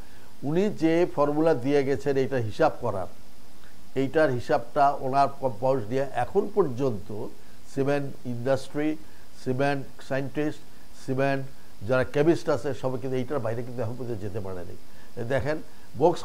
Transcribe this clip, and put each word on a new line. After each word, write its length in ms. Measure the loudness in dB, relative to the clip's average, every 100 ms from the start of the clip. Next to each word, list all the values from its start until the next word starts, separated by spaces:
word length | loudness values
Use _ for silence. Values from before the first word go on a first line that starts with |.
| -6 -6 -6 -4 0
উনি 160 | 2 2 2
যে 120 | 4 4 4 2
ফর্মুলা 360 | 2 4 4 4
দিয়ে 160 | 4 2 2
গেছেন 260 | 0 2 2
এইটা 160 | 2 0 0
হিসাব 240 | 2 2 2
করার, 240 | -2 -2 -2 -4 -4 -4 -4 -4 -4 -4 -4 -2
এইটার 260 | 0 4 4 2
হিসাবটা 460 | 0 0 0 4 4 4 2
ওনার 220 | 4 2 2
কম্পাউন্ডস 420 | -2 0 0 0 0
দিয়ে 140 | 0 0 0
এখন 200 | 0 2 2 2
পর্যন্ত 520 | 2 2 0 0 -2 -4 -4 -4 -6 -6 -4
সিমেন্ট 360 | 0 0 0 0 -4 -4
ইন্ডাস্ট্রি, 560 | -2 0 0 0 0 0 0 -4 -6 -6 -4
সিমেন্ট 400 | -2 0 2 0 -2 -6 -2
সায়েন্টিস্ট, 520 | -2 -2 -2 -2 -2 -6 -6 -6 -4
সিমেন্ট 380 | -2 2 2 2 -2 -4 -6 -4 0
যারা 160 | 2 2
কেমিস্ট 320 | 4 4 4 2 0
আছে 120 | 0 -2
সবাই 160 | -2 -2
কিন্তু 140 | -2 -2
এইটার 240 | 0 -2 -2
বাইরে 140 | -2 -4
কিন্তু 140 | -4
এখন 120 | -4 -4
পর্যন্ত 220 | -4 -4 -4
যেতে 140 | -4 -4
পারেনি। 300 | -4 -4 -4 -4 -4 -4 -4
এই 60 | -2
দেখেন 220 | 0 0 -2 -4 -6 -6 2
বোকস 220 | 4 4